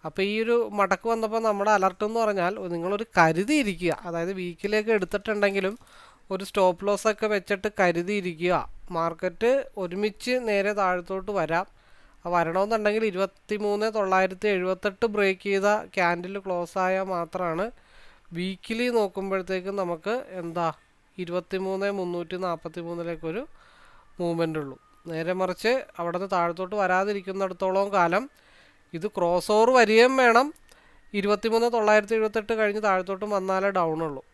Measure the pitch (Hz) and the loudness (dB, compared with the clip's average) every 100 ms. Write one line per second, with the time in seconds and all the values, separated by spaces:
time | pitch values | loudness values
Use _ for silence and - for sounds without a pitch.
0 | 156 - 196 214 226 240 214 202 196 185 | -10 -4 -2 -2 0 0 0 0 2 2
1 | 233 233 220 226 226 202 202 208 190 185 | 0 -2 0 0 0 2 2 4 2 0
2 | 214 226 220 196 175 214 185 170 175 202 | -4 0 0 2 0 -2 -6 -4 -2 -4
3 | 226 - 165 160 208 302 220 170 175 143 | 0 4 6 4 2 2 2 -2 -2 -2
4 | 180 170 170 196 180 170 202 214 214 214 | -4 -6 -4 -4 -8 -6 -2 -2 2 0
5 | 185 202 214 208 202 196 190 226 - - | 0 -4 -4 0 0 2 -2 -6 -18 -20
6 | - _ - 190 196 - 185 175 196 202 | -20 _ -10 -8 -4 2 2 2 -2 0
7 | 220 208 220 208 180 196 214 - 180 170 | 0 0 0 -2 -2 -4 -2 2 2 2
8 | 175 208 180 156 175 165 - - - 175 | -2 -2 -4 -2 0 0 -2 -12 -8 -2
9 | 165 165 185 175 233 269 - - 180 180 | -2 -2 -6 0 2 2 -2 -8 -6 -2
10 | 208 202 247 254 233 202 196 208 190 180 | -4 -4 -4 -2 0 0 0 0 0 0
11 | 175 190 190 202 156 165 196 _ _ - | -4 -8 -4 -2 0 0 -2 _ _ -20
12 | - - 175 175 165 175 208 226 208 214 | -20 -14 -2 0 2 0 2 2 2 2
13 | 220 180 190 _ - 214 208 202 220 220 | 0 0 -4 _ -8 -4 -2 0 0 0
14 | 190 185 190 185 214 190 185 185 208 190 | 2 2 2 0 0 0 0 -2 -4 -2
15 | 233 208 196 190 202 196 202 214 185 - | -2 2 2 0 -2 2 2 0 -2 0
16 | 175 175 180 196 190 180 170 196 185 190 | 0 0 -4 -10 -6 -4 -4 -2 0 0
17 | 190 180 165 185 175 160 220 - _ - | -2 -4 -6 -4 -4 -2 -4 -8 _ -20
18 | - _ - 170 185 185 - 226 247 233 | -20 _ -12 -6 -6 -6 -8 -2 0 2
19 | 202 196 190 190 185 190 180 202 180 170 | 0 -2 -4 -4 -4 -6 -4 -4 -4 -4
20 | 196 240 - 185 170 170 165 156 _ _ | -4 -6 -6 -10 -8 -2 -2 -4 _ _
21 | _ - 175 180 175 190 190 190 196 196 | _ -12 -6 -6 -6 -6 -4 -4 -4 -4
22 | 180 175 170 180 185 165 165 170 170 170 | -4 -6 -6 -6 -6 -6 -8 -10 -10 -8
23 | 170 165 160 185 294 - - - - - | -8 -8 -6 -8 -10 -18 -20 -20 -20 -20
24 | _ - 175 165 165 156 143 - _ _ | _ -6 -4 0 -2 -2 -8 -12 _ _
25 | - 160 165 185 185 180 220 254 - - | -10 -6 -4 -2 -2 0 0 0 -2 -6
26 | 170 175 190 190 180 170 185 208 190 185 | -4 -4 -2 0 0 -2 -6 0 2 2
27 | 202 202 185 190 190 180 190 190 202 202 | 0 -4 -6 -4 -4 -2 0 2 2 2
28 | 170 185 269 _ _ - - _ _ 165 | 4 2 -2 _ _ -20 -20 _ _ -8
29 | 202 196 175 175 - 214 233 254 214 220 | -6 -2 2 0 2 4 6 6 6 6
30 | 247 262 247 226 285 - _ - _ - | 6 6 6 6 2 -4 _ -20 _ -20
31 | - 208 202 208 226 226 240 233 214 214 | -6 -2 0 0 2 2 2 2 6 4
32 | 208 220 220 220 208 220 214 208 214 185 | 4 -2 0 -2 -2 0 0 0 0 0
33 | 185 190 208 202 190 190 196 190 165 156 | 0 -6 -2 -2 0 0 0 0 0 0
34 | 160 139 - | -4 -6 -14